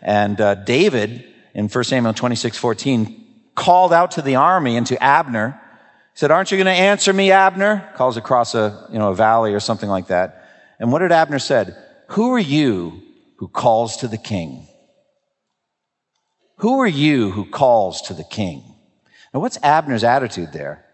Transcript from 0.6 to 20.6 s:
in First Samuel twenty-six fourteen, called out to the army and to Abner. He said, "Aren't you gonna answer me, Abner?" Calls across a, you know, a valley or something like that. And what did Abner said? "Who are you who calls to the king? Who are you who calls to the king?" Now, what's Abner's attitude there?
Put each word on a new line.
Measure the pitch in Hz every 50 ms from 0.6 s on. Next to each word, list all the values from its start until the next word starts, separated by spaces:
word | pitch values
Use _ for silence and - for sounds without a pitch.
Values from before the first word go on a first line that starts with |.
| 98 - 120 139 185 214 147 117 104 110 117 120 - - _ _ _ _ _
in | 101 104 104
First | - 127 117 -
Samuel | 135 127 120 113 107
twenty-six | - 120 123 120 - - 120 -
fourteen, | - - 120 113 - - 139 131 117 110 107 - - - _ _ _ _ _ _
called | - - - 175 180 185 180 165
out | 170 175 180
to | - 190 151
the | 135 135
army | 127 143 170 185 185 156 123 117
and | 120 113
to | - 127 -
Abner. | 123 135 143 156 165 139 120 110 107 120 147 - - - - _ _ _ _ _ _ _ _
He |
said, | - - 143
"Aren't | 156 175 190 -
you | 196
gonna | 190 190 190
answer | 185 180 185 196 202 196 - 202 190
me, | 190 196 190
Abner?" | 190 196 190 190 180 190 196 208 214 202 175 - -
Calls | - 127 131 117
across | 113 107 - 131 123 117 - -
a, | 117 107 104 104 - - -
you | -
know, | 113 107 101
a | 92
valley | 90 110 110 113 117 113 107 101
or | 101
something | - - 113 104 -
like | 101 98 95 87
that. | - 92 87 92 90 - - - - - _ _ _ _ _
And | 110 117
what | 127 160
did | 185 175
Abner | 170 165 160 143 147
said? | 135 - - 147 120 98 90 90 - - - _ _ _
"Who | _ - 202 220 247 254
are | 240
you | 196 143 139 151 151 131 107 92 85 85 82 87 - - _ _ _ _ _
who | _ 95
calls | 87 _ - - 123 113 110 117 113 -
to | - -
the | 120 107
king? | 107 - - 107 92 82 78 65 62 - _ _ _ _ _ _ _ _ _ _ _ _ _ _ _ _ _ _ _ _ _ _ _ _ _ _ _ _ _ _ _ _ _ _ _ _ _ _
Who | _ - 220 262 269
are | 262
you | 214 156 139 143 156 147 131 110 98
who | 90 104 95
calls | - - - 143 131 120 113 101 90 85 - -
to | - 95
the | 82 78
king?" | - - - 107 90 76 67 57 - - _ _ _ _ _ _ _ _ _ - _
Now, | - 139
what's | 175 254 - -
Abner's | - 143 151 160 160 147 127 110 110
attitude | 117 123 139 135 110 - 95 85 78 -
there? | 78